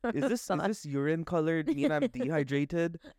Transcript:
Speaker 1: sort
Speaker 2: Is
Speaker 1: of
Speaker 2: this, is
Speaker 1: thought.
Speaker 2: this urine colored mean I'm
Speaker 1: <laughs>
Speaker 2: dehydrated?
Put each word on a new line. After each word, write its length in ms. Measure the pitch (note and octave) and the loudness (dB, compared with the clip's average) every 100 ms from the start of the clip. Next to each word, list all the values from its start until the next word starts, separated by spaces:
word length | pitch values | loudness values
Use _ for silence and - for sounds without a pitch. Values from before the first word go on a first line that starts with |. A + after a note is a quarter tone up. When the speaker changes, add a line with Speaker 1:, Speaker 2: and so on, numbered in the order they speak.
Speaker 1:
sort 100 | - - | -4 0
Speaker 2:
Is 80 | |
Speaker 1:
of 60 | - | 0
Speaker 2:
this, 100 | A#3+ | 0
is 40 | - | 0
Speaker 1:
thought. 200 | F3+ F#3+ | 0 0
Speaker 2:
this 180 | G#3+ | -2
urine 400 | D3+ C#3 C#3+ E3 | -4 -2 0 0
colored 440 | D#3+ E3+ D#3 E3 D#3 | 0 0 2 0 0
mean 160 | G3 D4 | 0 2
I'm 180 | D3+ A#3+ | 2 0
Speaker 1:
<laughs> 40 | |
Speaker 2:
dehydrated? 880 | B2 B2+ D#3 C3+ C#3 C#3+ E3+ E3+ E3 - | -2 0 0 0 0 0 0 0 -2 -16